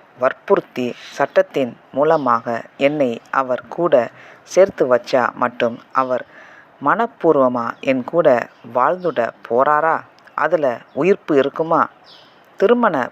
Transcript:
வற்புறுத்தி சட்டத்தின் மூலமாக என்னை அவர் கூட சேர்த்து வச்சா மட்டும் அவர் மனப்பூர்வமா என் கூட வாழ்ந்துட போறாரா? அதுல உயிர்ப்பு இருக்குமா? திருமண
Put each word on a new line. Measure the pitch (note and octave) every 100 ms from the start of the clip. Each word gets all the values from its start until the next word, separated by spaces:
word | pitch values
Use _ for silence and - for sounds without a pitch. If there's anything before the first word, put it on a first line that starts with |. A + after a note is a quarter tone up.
| _ -
வற்புறுத்தி | B2+ - - F#3 - - B2 -
சட்டத்தின் | - - - - - D3+ B2 C3 _
மூலமாக | C3 D3+ D#3+ B2+ A#2 A#2+ A#2 - -
என்னை | C#3 D3+ C3 A2+ -
அவர் | C3+ C3 B2 -
கூட | - E3+ C#3 A#2 - - -
சேர்த்து | - F3 G3 - C#3 A#2+
வச்சா | - C3 A#2+
மட்டும் | - A#2+ - A#2+ A#2+ -
அவர் | C3 C3 B2 - - - - - - C#3
மனப்பூர்வமா | F3+ A#3 - E3 D3 B2+ B2 A#2 -
என் | C3 C3
கூட | B2 E3 D#3 A#2+ - - A#2+ B2
வாழ்ந்துட | C3+ F#3 F3 B2+ A2+ - -
போறாரா? | A#2+ C#3 D3+ D#3+ D3+ B2+ _ - -
அதுல | D3+ E3+ C#3 A#2 -
உயிர்ப்பு | B2+ E3+ G3+ - C#3+
இருக்குமா? | C#3 - D#3+ D#3 A#2 - - - - _ _ -
திருமண | G3 A#3+ A3+ D3 A#2